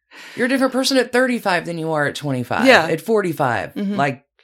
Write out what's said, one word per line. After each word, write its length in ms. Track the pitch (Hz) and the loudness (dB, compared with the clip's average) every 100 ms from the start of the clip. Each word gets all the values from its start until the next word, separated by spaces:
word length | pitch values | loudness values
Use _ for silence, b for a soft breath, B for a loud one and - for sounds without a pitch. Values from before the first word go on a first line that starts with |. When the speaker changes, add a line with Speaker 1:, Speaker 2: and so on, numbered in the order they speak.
| _ B B B | _ B B B
Speaker 1:
You're 100 | 247 | 0
a 40 | |
different 240 | 269 262 | 2 0
person 240 | 254 254 269 | 0 0 0
at 140 | 240 | 2
thirty-five 540 | 254 254 240 196 175 165 | 2 0 0 0 -2 -2
than 120 | 170 | -6
you 140 | 160 | -4
are 140 | 156 143 | -2 -2
at 100 | - | -2
twenty-five. 500 | 143 127 120 101 262 | -4 -4 -2 2 6
Speaker 2:
Yeah. 200 | 220 160 | 6 4
Speaker 1:
At 140 | 160 | -2
forty-five. 720 | - 214 185 143 135 110 76 | 0 0 0 0 0 0 -4
Speaker 2:
Mm-hmm. 220 | - 202 202 | -6 -4 -2
Speaker 1:
Like, 280 | 143 - _ _ | -2 -4 _ _